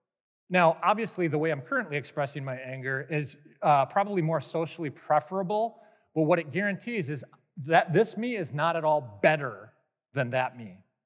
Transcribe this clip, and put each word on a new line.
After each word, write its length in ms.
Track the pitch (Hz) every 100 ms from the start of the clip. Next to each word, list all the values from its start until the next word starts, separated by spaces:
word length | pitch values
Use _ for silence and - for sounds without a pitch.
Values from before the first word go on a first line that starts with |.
| _ _ _ _ -
Now, 280 | 180 165 165
obviously, 460 | 175 214 214 - 165
the 100 | 147
way 140 | 160
I'm 100 | 139
currently 360 | - 269 180 147
expressing 460 | - 151 143 147
my 120 | 135 127
anger 500 | 127 131 131 135 135
is, 280 | 151 147 - - _
uh, 240 | 180 143 135
probably 360 | 196 202 196
more 200 | 160 160
socially 480 | - 165 165 - 151
preferable, 920 | - - 151 160 190 185 208 226 - _ _ _ 156
but 80 |
what 160 | 156 175
it 120 | 160
guarantees 580 | 165 202 190 240 233 143
is 140 | 143 - _ _ - 139
that 260 | 165 -
this 260 | 160 220 -
me 200 | 240 220
is 160 | 151
not 240 | 143 170 165
at 80 | 156
all 340 | 151 127 -
better 520 | 160 156 135 101 107 _ _ _ _
than 160 | 143 120
that 260 | 127 127 123
me. 200 | 107 92 _ _